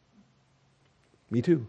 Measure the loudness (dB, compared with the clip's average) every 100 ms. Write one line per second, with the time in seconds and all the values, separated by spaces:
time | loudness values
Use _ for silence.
0 | _ _ _ _ _ _ _ _ _ _
1 | _ _ -6 -2 2 0